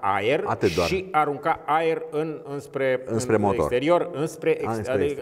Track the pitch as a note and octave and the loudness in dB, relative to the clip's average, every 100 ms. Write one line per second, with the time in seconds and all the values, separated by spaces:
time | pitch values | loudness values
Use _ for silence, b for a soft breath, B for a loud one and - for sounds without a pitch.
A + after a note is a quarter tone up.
0 | G2 G2 G#2+ D3 - A2+ G#2+ E2 E2+ F#3 | 0 2 2 0 0 0 2 2 0 0
1 | F#3 D3+ D3 C#3+ E3 D3 - D#3 E3 D#3+ | 0 0 2 0 -2 -2 0 0 2 -2
2 | D#3+ D3+ D#3+ C#3+ C3+ C#3+ C#3+ C3+ C3+ B2+ | -4 -4 -4 -8 -10 -10 -8 -2 0 0
3 | - A2 G#2 G#2+ G#2 F#2 D2+ B2 C#3+ F3 | 0 -2 2 2 2 2 2 2 4 2
4 | D#3+ C3 D#3 - D#3+ D#3 D3 A2+ G#2 C3+ | 2 -4 -6 -2 0 0 0 -2 0 0
5 | C#3+ C3 | 0 -2